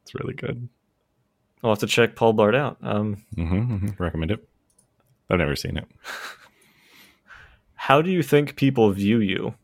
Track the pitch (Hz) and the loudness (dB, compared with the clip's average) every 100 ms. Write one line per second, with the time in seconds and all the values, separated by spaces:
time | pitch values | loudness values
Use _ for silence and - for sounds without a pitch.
0 | - - - - 120 120 120 _ _ _ | -12 -10 -10 -8 -8 -8 -12 _ _ _
1 | _ _ _ _ _ _ 117 104 110 - | _ _ _ _ _ _ -2 0 0 2
2 | 113 - 117 110 104 123 139 - - 107 | 2 4 2 4 4 2 -2 -6 -4 -2
3 | 107 101 _ 104 82 90 120 104 101 101 | -2 -6 _ -6 -2 0 0 -2 -4 -4
4 | 87 80 80 113 _ _ _ _ _ _ | -4 -2 -2 -4 _ _ _ _ _ _
5 | _ _ _ 92 73 69 - 73 - _ | _ _ _ 0 2 -2 -4 -8 -10 _
6 | - - - - - _ _ _ _ - | -16 -14 -14 -18 -20 _ _ _ _ -20
7 | - _ _ - - _ _ - - 139 | -20 _ _ -20 -20 _ _ -12 2 2
8 | 170 180 143 147 143 - 139 135 107 95 | 4 0 2 2 2 0 0 4 4 4
9 | 101 117 101 92 107 - | 2 2 2 -2 -6 -10